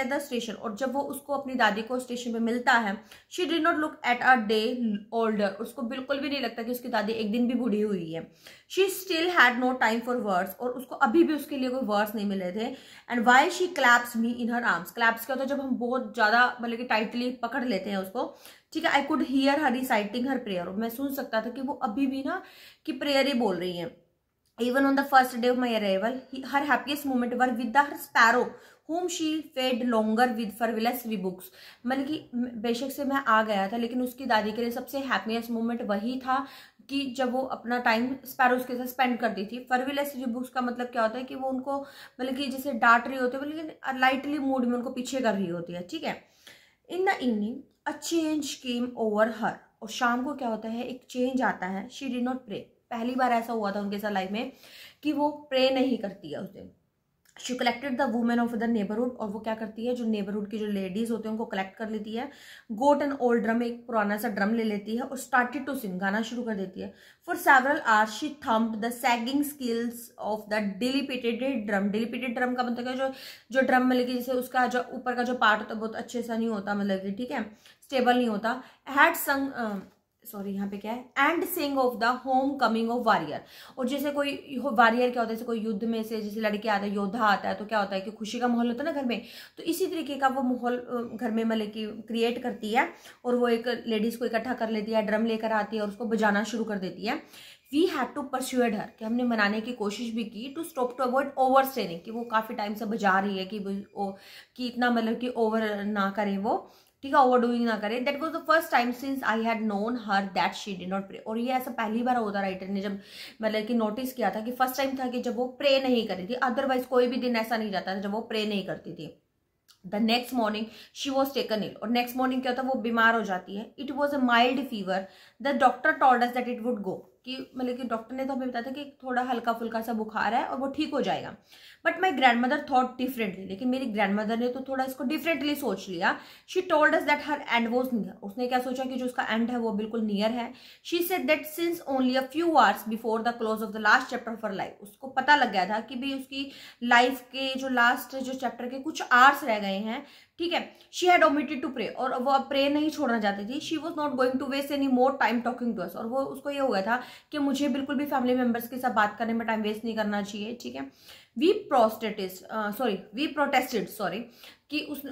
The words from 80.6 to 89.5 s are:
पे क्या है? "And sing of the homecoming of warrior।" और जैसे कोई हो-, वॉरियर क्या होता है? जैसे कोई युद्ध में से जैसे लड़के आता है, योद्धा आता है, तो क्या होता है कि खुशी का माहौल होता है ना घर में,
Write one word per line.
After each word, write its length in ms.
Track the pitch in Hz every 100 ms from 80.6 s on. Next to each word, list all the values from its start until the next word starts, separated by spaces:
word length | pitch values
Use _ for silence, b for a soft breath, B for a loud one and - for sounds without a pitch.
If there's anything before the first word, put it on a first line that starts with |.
| 202
पे 100 | 202
क्या 140 | 214
है? 120 | 247 - -
"And 240 | 294 339
sing 300 | - 349 285
of 200 | 269 247 214
the 120 | 233 247 269
homecoming 640 | 262 269 262 226 226 226
of 180 | 240 220
warrior।" 320 | 180 151 120 B B B -
और 100 | 247
जैसे 220 | 277 294
कोई 460 | 285 285 - - 254
हो-, 140 | 262 226
वॉरियर 320 | 226 240 247
क्या 120 | 247
होता 80 | 220
है? 60 | 226
जैसे 80 |
कोई 160 | 233 226
युद्ध 240 | 220 202
में 180 | 226 226
से 180 | 220 214
जैसे 200 | 208 220
लड़के 280 | 214 202 220
आता 160 | 202
है, 100 | 202
योद्धा 300 | 202 196 233
आता 240 | 214 196 196
है, 60 |
तो 100 | 190
क्या 140 | 208 220
होता 160 | 196
है 60 | 190
कि 100 | 214
खुशी 300 | 220 214 240
का 80 | 247
माहौल 200 | 233 240
होता 160 | 240
है 0 |
ना 80 | 320
घर 120 | 285
में, 180 | 247 202 B B B